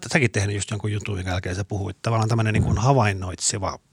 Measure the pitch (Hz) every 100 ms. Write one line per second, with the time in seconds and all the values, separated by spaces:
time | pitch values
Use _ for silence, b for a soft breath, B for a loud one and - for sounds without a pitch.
0 | 113 170 120 - 98 101 - 104 107 104
1 | - 98 92 95 95 92 101 104 98 -
2 | - 113 110 113 110 107 - - 117 139
3 | 104 98 92 85 - 107 95 - _